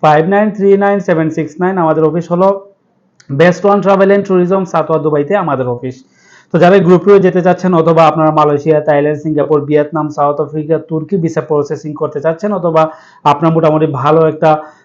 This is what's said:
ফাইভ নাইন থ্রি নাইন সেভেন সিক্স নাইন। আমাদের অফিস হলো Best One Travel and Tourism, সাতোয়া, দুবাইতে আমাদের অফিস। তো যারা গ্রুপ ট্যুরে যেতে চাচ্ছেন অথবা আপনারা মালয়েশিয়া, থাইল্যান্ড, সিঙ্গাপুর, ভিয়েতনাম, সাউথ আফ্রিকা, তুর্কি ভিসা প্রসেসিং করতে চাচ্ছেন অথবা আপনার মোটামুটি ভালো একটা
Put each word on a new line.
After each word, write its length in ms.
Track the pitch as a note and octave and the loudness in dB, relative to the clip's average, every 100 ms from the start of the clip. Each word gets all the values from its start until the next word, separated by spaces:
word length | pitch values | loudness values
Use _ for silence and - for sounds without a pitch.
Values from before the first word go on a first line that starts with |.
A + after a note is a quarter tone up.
ফাইভ 280 | D#3 D3+ D#3+ | 2 2 2
নাইন 220 | G3+ G#3+ | 0 0
থ্রি 260 | F3+ G3 G3 | 0 0 2
নাইন 240 | G3+ G3+ | 2 -2
সেভেন 300 | F#3+ E3 D#3+ | -2 -2 -2
সিক্স 240 | D#3+ D3+ - | -4 -8 -6
নাইন। 180 | F3+ F#3+ | -4 -2
আমাদের 260 | D#3+ D3+ | -2 0
অফিস 280 | D#3 D#3+ E3 | 0 -2 -4
হলো 400 | F3 F#3+ G3 - _ _ _ _ _ _ | 0 0 -2 -8 _ _ _ _ _ _
Best 300 | C#3 E3+ F3 | 0 2 2
One 180 | G3+ G3+ | 0 0
Travel 280 | F#3 G3 G3 | 2 2 2
and 160 | G3+ G3 | 2 0
Tourism, 360 | F#3 F3 F#3+ | 0 0 -2
সাতোয়া, 340 | F3+ E3 D3+ D#3+ | -2 -4 -2 -2
দুবাইতে 380 | D3 D3 C#3+ G3+ | 0 -2 -2 -2
আমাদের 300 | E3+ C3+ B2 | -2 -4 -4
অফিস। 360 | A#2+ C3 B2+ _ _ _ _ _ | -6 -8 -12 _ _ _ _ _
তো 60 | E3+ | 2
যারা 200 | F3 G3 | 4 4
গ্রুপ 240 | F3 F3+ | 4 2
ট্যুরে 180 | F3+ G3+ | 4 4
যেতে 220 | F#3 F3+ | 4 0
চাচ্ছেন 320 | F3 F3 F#3 | 0 0 0
অথবা 320 | F3 E3 D#3+ D#3+ | 0 2 4 4
আপনারা 240 | D#3+ D#3 | 4 0
মালয়েশিয়া, 500 | D3+ D3+ D3 D#3 D3+ | 2 2 0 0 0
থাইল্যান্ড, 400 | D3+ C#3+ D3 D3+ | 2 0 0 -2
সিঙ্গাপুর, 420 | D#3+ D3 C#3+ D3+ | -4 -2 0 0
ভিয়েতনাম, 440 | C#3 D#3 D3+ E3 D3+ | 0 0 0 -4 -6
সাউথ 320 | D3 C#3+ C#3+ | -2 -2 -2
আফ্রিকা, 380 | C#3+ D3+ D3 D#3 | -4 -6 -4 -4
তুর্কি 380 | D#3 D#3+ D#3 G3 | -2 -8 -4 -4
ভিসা 240 | E3+ D#3+ | -2 -4
প্রসেসিং 540 | C#3 D3+ D3 D3+ D3+ | -2 -2 -2 -6 -10
করতে 260 | D3 D3+ D3+ | -8 -6 -4
চাচ্ছেন 320 | D#3 E3 G#3 | -4 -4 -4
অথবা 380 | G3+ E3+ D#3+ D#3 - - _ | -4 0 0 0 -2 -20 _
আপনার 280 | D3+ C#3+ E3 | 0 2 2
মোটামুটি 340 | E3 D#3+ D#3 D#3 | 2 2 2 0
ভালো 420 | C3+ C#3 D#3 D#3+ | -2 0 2 2
একটা 340 | D#3 D#3+ D3+ - - | 0 0 0 -4 -20